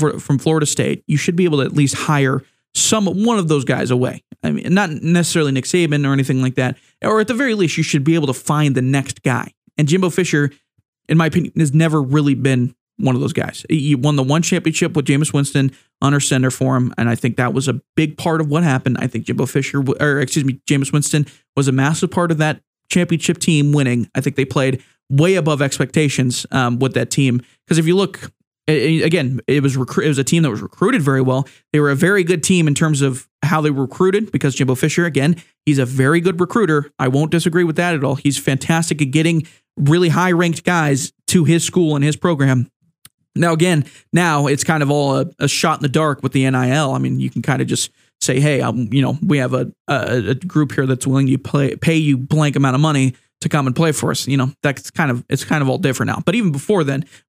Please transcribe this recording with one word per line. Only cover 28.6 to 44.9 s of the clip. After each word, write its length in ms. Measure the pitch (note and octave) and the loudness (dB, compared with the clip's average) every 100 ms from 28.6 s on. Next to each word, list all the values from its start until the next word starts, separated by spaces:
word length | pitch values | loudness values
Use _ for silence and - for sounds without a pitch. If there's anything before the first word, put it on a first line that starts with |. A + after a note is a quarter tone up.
| - | -2
a-, 320 | D#3 C3 D#3+ | 0 2 2
a-, 0 | |
again, 380 | - E3+ B2+ C3 - | 2 0 0 -4 0
it 160 | C#3+ | 0
was 120 | C#3 C3 | 2 0
recru-, 300 | B2+ - D#3 | -2 -2 0
it 40 | |
was 100 | C3+ | 0
a 40 | |
team 200 | C3+ E3+ | 0 2
that 60 | D#3 | 0
was 120 | A2 | -2
recruited 400 | G2+ - F#3+ B3+ | -8 -2 0 2
very 200 | C#3+ C3+ | 2 2
well. 260 | C3 C3 C3+ - _ | 2 0 -2 -10 _
They 60 | D3+ | 0
were 100 | D3 | 0
a 40 | C3+ | 2
very 280 | E3 G3+ | 2 2
good 200 | E3+ F3+ | 2 0
team 240 | - F#3 D#3 | 2 2 2
in 80 | C#3+ | 2
terms 260 | E3 D3 | 0 2
of 260 | C#3 B2 - _ | 0 -2 -10 _
how 180 | C#3+ D#3+ | -2 0
they 100 | D3+ | 0
were 120 | C#3 | 0
recruited 480 | C3 - F#3 G3 A3 | -2 0 2 2 0
because 200 | C3+ C#3 | -2 -2
Jimbo 220 | B2+ C3 B2+ | 0 0 0
Fisher, 300 | D#3 D#3+ E3+ | 0 0 0
again, 360 | C#3 C#3 E3+ - _ - | 0 0 0 -4 _ -2
he's 140 | C#3 | 0
a 60 | B2 | 0
very 340 | C3 C3 E3 | 2 2 2
good 220 | E3+ F#3+ | 2 0
recruiter. 500 | F3+ A#3+ G3 D3+ C#3+ - | 0 0 2 0 -2 -4
I 80 | C3 | 0
won't 240 | C3+ D#3 | 0 0
disagree 320 | E3+ E3 E3 | 0 0 0
with 140 | F3 D#3 | 0 0
that 180 | F3 E3 | -2 0
at 80 | |
all. 120 | C3+ C3+ | -2 -2
He's 220 | C#3+ C3+ | -2 -2
fantastic 640 | - C3 - E3 E3 D3+ | -2 -2 0 0 0 -2
at 100 | C#3+ | 0
getting 360 | D3 D#3+ E3+ - _ _ - | 0 2 0 -2 _ _ -2
really 320 | C#3+ E3 F3 | 2 4 4
high-ranked 560 | D3+ F3+ E3+ F3 E3 - | 2 2 2 2 0 0
guys 480 | F3 D3+ C#3 D3 - - | 0 2 0 -2 -10 0
to 180 | F#3 D3 | 2 4
his 180 | E3 | 2
school 320 | - F#3 E3 D3 | 2 0 0 2
and 80 | |
his 140 | D3 D3 | 0 0
program. 520 | F#3 D#3+ C3+ B2+ A#2+ _ _ _ - _ _ - | 0 2 2 2 0 _ _ _ -20 _ _ -2
Now, 180 | E3+ | 0
again, 320 | E3 F3+ E3 C3+ - _ | 2 2 2 -2 -8 _
now 360 | E3 F3 D3+ C#3+ | 0 2 2 0
it's 160 | C#3+ - | 0 0
kind 180 | D#3+ | 0
of 80 | C#3 | 0